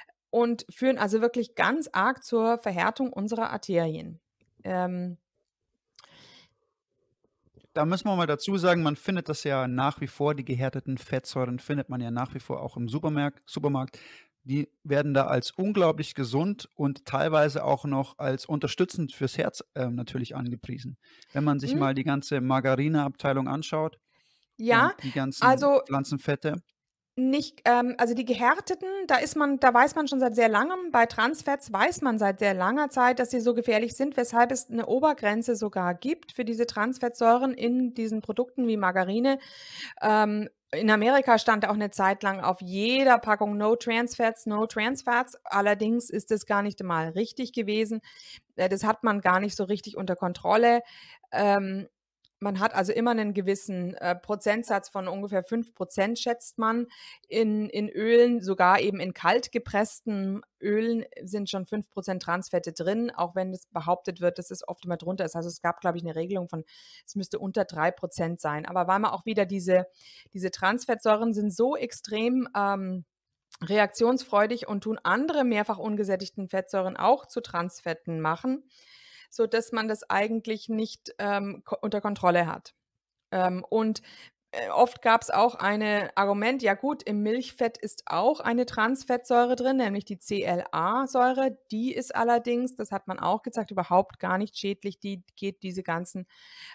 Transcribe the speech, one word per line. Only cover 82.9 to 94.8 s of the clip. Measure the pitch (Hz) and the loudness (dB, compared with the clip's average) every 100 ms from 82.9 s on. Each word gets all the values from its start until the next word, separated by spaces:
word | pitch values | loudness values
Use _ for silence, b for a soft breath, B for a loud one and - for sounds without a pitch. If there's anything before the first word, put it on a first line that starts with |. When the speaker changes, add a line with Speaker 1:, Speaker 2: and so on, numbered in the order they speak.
| _ _ _ _ | _ _ _ _
Speaker 1:
Ähm, | 190 185 180 - | -2 0 -2 -2
und, | 220 220 214 B B B _ _ | 0 0 -2 B B B _ _
äh, | - 107 | -8 -2
oft | - 240 - | 4 4 4
gab's | 233 226 - | 2 4 4
auch | - 240 | 2 2
eine | - 190 208 214 208 185 - | 2 -2 0 0 0 -2 0
Argument, | 202 202 220 269 | 0 2 0 0
ja | 226 | 0
gut, | 196 269 294 | 0 -2 -4
im | - 208 | -4 -2
Milchfett | 208 240 247 - 233 - | 0 -2 -4 -4 -4 -2
ist | 214 - - | -10 -10 -4
auch | 165 220 302 | 2 2 2
eine | - 233 247 | 0 0 0
Transfettsäure | - 220 269 - 247 - 240 240 247 | 0 0 0 -2 -2 4 4 4 2
drin, | 254 269 | 2 2
nämlich | 226 202 | 0 -2
die | - 196 | -6 -12
C-L-A-Säure. | - 202 180 175 - 160 175 240 262 262 247 254 269 262 _ | -4 -2 0 -2 -2 -2 0 0 0 2 2 2 0 -2 _
Die | 214 247 | -4 -2
ist | - 247 - | -4 -4 -2
allerdings, | 233 240 240 240 254 254 | 2 2 2 -2 -2 -6
das | 214 | -8
hat | 196 - | -8 -8
man | 185 | -4
auch | - 214 | -2 -2
gezeigt, | - 226 208 | -2 -6 -4
überhaupt | 196 196 180 196 - | -4 2 2 2 -4
gar | 185 185 | -2 -2
nicht | 208 - | -2 -4
schädlich. | 196 202 | -6 -6